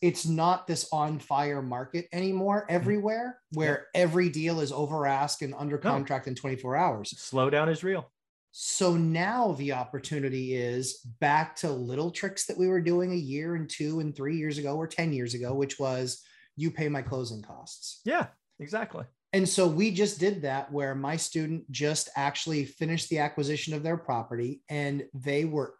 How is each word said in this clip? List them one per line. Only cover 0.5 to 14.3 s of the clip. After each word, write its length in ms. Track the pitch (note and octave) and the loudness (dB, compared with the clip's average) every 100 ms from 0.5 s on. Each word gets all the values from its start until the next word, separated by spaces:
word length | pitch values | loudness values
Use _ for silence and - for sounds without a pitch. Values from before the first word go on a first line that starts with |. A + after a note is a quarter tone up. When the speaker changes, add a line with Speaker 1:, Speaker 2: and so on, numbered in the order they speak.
| F3+ - | 4 0
Speaker 1:
this 200 | E3+ - | -4 0
on 260 | D#3 D3+ D3+ | 0 0 -2
fire 420 | - C#3 D3 C#3+ | 0 0 2 -2
market 460 | B2+ B2 C3 E3+ E3+ | -2 -4 -4 -6 -4
anymore 520 | F3 F#3+ F#3+ G3 G#3 G#3 | -2 0 2 2 2 2
Speaker 2:
Mm-hmm. 100 | F3 | 2
Speaker 1:
everywhere 640 | E3+ G#3 G#3 A3 B3 B3 - | 4 2 2 -2 -4 -10 -8
where 340 | D#3 D#3 C#3 - E3+ | 0 2 0 0 2
Speaker 2:
Yeah. 60 | |
Speaker 1:
every 280 | F3+ E3+ F3+ | 4 4 2
deal 300 | D3 D#3+ E3 | 2 0 0
is 120 | C#3 | 0
over 340 | C#3 D3 D#3 C#3 | -2 -2 0 2
ask 340 | C3+ C#3+ - | 2 0 -2
and 100 | C#3+ C3+ | -6 -4
under 220 | D3 C#3+ | -4 0
Speaker 2:
No. 40 | |
Speaker 1:
contract 460 | F3+ C#3 C#3 C3 C3+ | 0 0 0 -4 -4
in 80 | B2+ | -6
twenty-four 400 | C#3 B2+ B2+ C#3 | -4 -4 -2 2
hours. 380 | F3 A2 G2 | 2 0 -6
Speaker 2:
Slowdown 560 | - - C3 C3 D3 D#3+ | -12 -2 2 4 4 4
is 140 | D#3 | 2
real. 280 | F#3 F#3+ - _ _ _ _ | 0 -2 -6 _ _ _ _
Speaker 1:
So 460 | - - - F#3 E3+ | -10 -4 2 4 6
now 560 | E3 E3 F#3 A#3+ A3+ | 4 4 2 4 2
the 180 | C#3 C#3 | 2 0
opportunity 840 | C3 B2 C#3 - D3+ C#3 C3 B2+ B2+ | -2 -2 -6 -4 -2 0 -2 -2 0
is 420 | B2 B2 B2+ - A#2+ A2+ | 0 0 -4 -6 -10 0
back 340 | D3 D3+ D#3+ - | 4 4 2 -2
to 120 | E3 | -2
little 400 | C3 B2 C3 E3 | -2 -2 -2 -2
tricks 340 | - G3 F#3+ - | -2 -6 -4 -4
that 100 | F3+ | 2
we 100 | F#3 | 2
were 140 | F#3 | 4
doing 320 | E3+ F3 F3+ | 4 2 2
a 20 | F3+ | 0
year 400 | C3+ C#3+ D#3+ E3+ | -2 -4 -2 -4
and 140 | D3+ | -4
two 320 | - D3+ D#3+ | -4 -2 -2
and 120 | D3+ | -2
three 220 | C#3+ C#3 | -4 -2